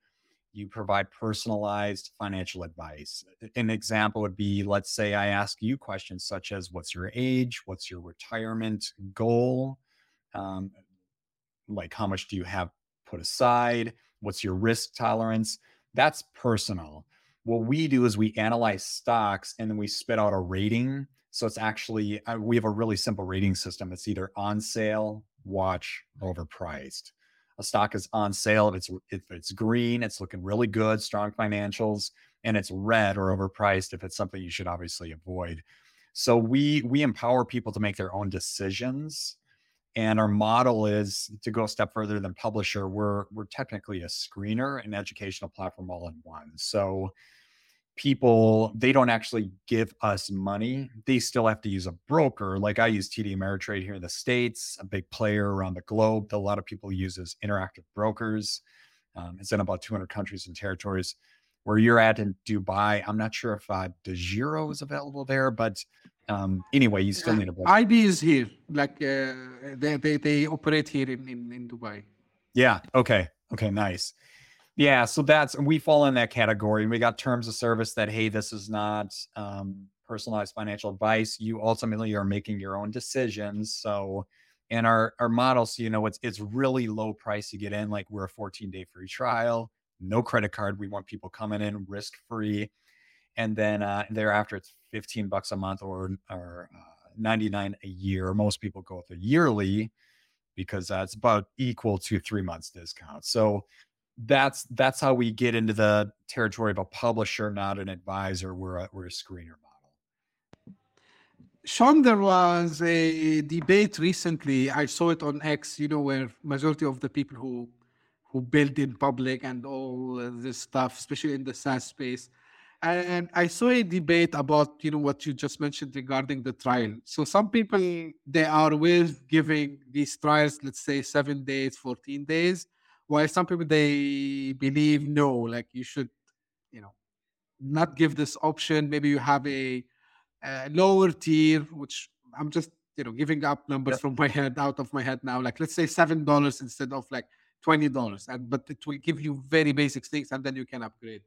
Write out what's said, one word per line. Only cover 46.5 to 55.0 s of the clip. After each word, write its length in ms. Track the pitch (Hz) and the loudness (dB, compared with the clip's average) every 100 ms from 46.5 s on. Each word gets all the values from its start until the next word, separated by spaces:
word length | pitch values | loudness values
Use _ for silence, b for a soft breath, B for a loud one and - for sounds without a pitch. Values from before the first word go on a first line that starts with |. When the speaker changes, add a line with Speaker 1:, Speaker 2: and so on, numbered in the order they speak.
| 78 | -12
Speaker 1:
So 560 | - 107 98 95 95 b b b b b b b _ | -6 -2 -2 -2 -6 b b b b b b b _
people, 760 | - 143 135 123 113 113 110 110 | -6 0 4 6 8 8 6 2
they 160 | 107 139 | 2 4
don't 180 | 135 123 | 6 6
actually 440 | 113 - 117 101 92 - | 2 0 -4 -4 -8 -2
give 260 | 117 110 - | 0 0 -2
us 320 | 110 98 - | -2 -2 -4
money. 580 | 98 95 101 117 135 135 110 123 | -6 -4 -2 -4 -4 -8 -8 0
They 140 | 131 | 2
still 260 | - 127 113 | 2 2 2
have 140 | 107 | 2
to 80 | 107 | -2
use 180 | 95 90 | -4 -4
a 60 | 85 - | -8 0
broker. 500 | 156 143 - 98 95 | 4 4 2 -4 -2
Like, 220 | 104 104 | 0 2
I 80 | 117 | 2
use 200 | 107 95 | 2 -2
T 140 | - | -6
D 140 | 104 95 | -6 -4
Ameritrade 480 | 95 98 - 101 | -4 -4 -6 -8
here 100 | 95 | -8
in 80 | 98 | -10
the 60 | 87 | -10
States, 680 | - - 123 123 117 - - | -8 -2 0 0 -4 -12 -12
a 40 | |
big 240 | 98 101 | -8 -8